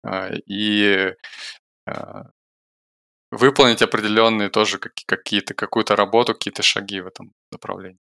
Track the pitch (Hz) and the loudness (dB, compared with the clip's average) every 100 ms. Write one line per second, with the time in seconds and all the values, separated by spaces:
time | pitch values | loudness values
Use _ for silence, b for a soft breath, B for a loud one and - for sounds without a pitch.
0 | 104 95 95 - - 101 107 104 104 98 | -6 -6 -6 -10 -8 -4 0 2 4 2
1 | 95 92 B B B B _ _ - - | 0 -4 B B B B _ _ -12 -12
2 | - - - _ _ _ _ _ _ _ | -12 -16 -20 _ _ _ _ _ _ _
3 | _ _ _ 113 127 139 131 113 113 113 | _ _ _ 4 4 6 4 6 2 0
4 | 104 107 113 110 101 107 107 98 - - | 0 4 4 4 0 0 0 -2 -10 -14
5 | - - - 101 - - - - 107 101 | -6 -6 -2 -4 -4 -8 -4 -2 0 2
6 | 101 113 120 110 - - - - 98 98 | 4 2 2 -2 -6 -2 -2 -2 -6 -10
7 | 92 - 95 _ _ - - 95 95 92 | -12 -16 -20 _ _ -20 -12 -12 -12 -20